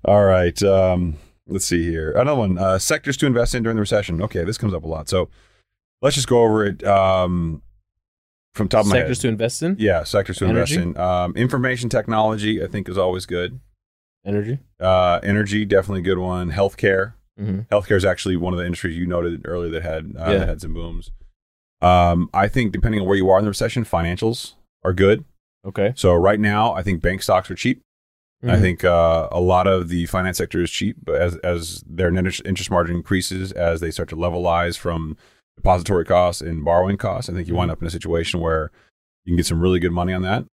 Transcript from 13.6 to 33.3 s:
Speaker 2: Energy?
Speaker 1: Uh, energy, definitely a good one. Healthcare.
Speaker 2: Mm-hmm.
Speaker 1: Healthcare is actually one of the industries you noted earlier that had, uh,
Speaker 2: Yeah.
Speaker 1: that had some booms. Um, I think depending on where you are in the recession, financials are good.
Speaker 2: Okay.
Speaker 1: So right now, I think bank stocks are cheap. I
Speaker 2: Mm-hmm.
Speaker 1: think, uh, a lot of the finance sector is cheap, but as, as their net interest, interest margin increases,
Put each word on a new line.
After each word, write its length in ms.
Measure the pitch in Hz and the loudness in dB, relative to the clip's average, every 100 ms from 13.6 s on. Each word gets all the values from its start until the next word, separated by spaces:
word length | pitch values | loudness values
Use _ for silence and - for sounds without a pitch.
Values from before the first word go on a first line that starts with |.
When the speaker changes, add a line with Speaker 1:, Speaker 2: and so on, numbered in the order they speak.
| _ _ _ _ _ _ | _ _ _ _ _ _
Speaker 2:
Energy? 340 | 98 104 104 139 _ _ | -4 -4 -2 -6 _ _
Speaker 1:
Uh, 400 | 92 92 90 87 | 2 4 4 2
energy, 420 | 98 104 101 104 | 0 0 0 -2
definitely 360 | 104 98 95 95 | 2 2 2 -4
a 40 | |
good 140 | 87 90 | -2 -2
one. 320 | 90 90 87 | -2 -4 -4
Healthcare. 640 | 80 98 - 104 95 104 - _ - | -2 -2 0 0 2 -2 -10 _ -10
Speaker 2:
Mm-hmm. 220 | 104 95 113 | -6 -6 -2
Speaker 1:
Healthcare 220 | 104 95 101 | -2 2 2
is 80 | |
actually 320 | 95 90 98 87 | 2 0 -2 -2
one 180 | 87 | -2
of 40 | 87 | -4
the 60 | |
industries 320 | 90 82 90 82 | -4 -6 -6 -4
you 100 | 90 | -2
noted 360 | 87 85 82 | -2 -2 -6
earlier 260 | - 87 85 | -8 -6 -6
that 100 | 80 | -6
had, 320 | 82 80 78 - | -6 -8 -10 -8
uh, 120 | 80 | 0
Speaker 2:
Yeah. 80 | 98 | 0
Speaker 1:
that 100 | 87 | 0
had 120 | 80 | -4
some 100 | 80 | -6
booms. 380 | 82 85 85 - - - _ _ _ _ _ | -8 -8 -10 -12 -18 -20 _ _ _ _ _
Um, 480 | 87 90 87 87 85 | 4 6 4 2 0
I 160 | 92 104 | 0 0
think 240 | 131 113 | 0 -2
depending 280 | 87 113 107 | 0 0 0
on 40 | 92 | 0
where 100 | 98 | 2
you 100 | 95 | 4
are 100 | 95 | 4
in 60 | |
the 60 | 104 | 2
recession, 340 | 98 - 127 | -2 -4 -2
financials 720 | 110 87 - - 113 120 - _ _ _ | -2 -2 -2 -2 -2 -4 -12 _ _ _
are 120 | 92 | -4
good. 300 | 92 98 110 - _ _ _ 95 | 4 4 4 -2 _ _ _ -12
Speaker 2:
Okay. 260 | 101 101 131 | -2 -2 2
Speaker 1:
So 180 | 95 | 4
right 260 | 87 92 107 | 6 4 4
now, 320 | 104 104 113 | 2 2 0
I 100 | 92 | 0
think 200 | 92 87 | -2 0
bank 200 | 87 95 | -2 -2
stocks 280 | - 92 - | 0 0 0
are 40 | |
cheap. 280 | 92 123 131 _ _ _ _ _ _ | -4 -2 -2 _ _ _ _ _ _
I 40 | 120 | 0
Speaker 2:
Mm-hmm. 140 | 92 | 4
Speaker 1:
think, 220 | 92 87 | 4 4
uh, 440 | 90 85 85 82 78 | 2 4 4 2 0
a 80 | 87 | 0
lot 260 | 92 90 95 | 4 4 4
of 220 | 95 85 | 2 0
the 180 | 87 85 | -4 -2
finance 320 | 95 92 90 | -2 -4 -4
sector 240 | 87 92 | -4 -2
is 80 | 85 | -2
cheap, 260 | - 101 113 | -2 -6 -6
but 140 | - 76 | -4 0
as, 160 | 87 85 | 0 -2
as 460 | 90 85 80 85 - | -4 -4 -6 -14 -12
their 240 | 85 90 | -2 0
net 100 | 90 | 0
interest, 220 | 92 - | -2 -4
interest 260 | - 92 95 | -6 -6 -2
margin 260 | 90 85 87 | -2 0 -4
increases, 560 | - 95 90 | -2 -2 -2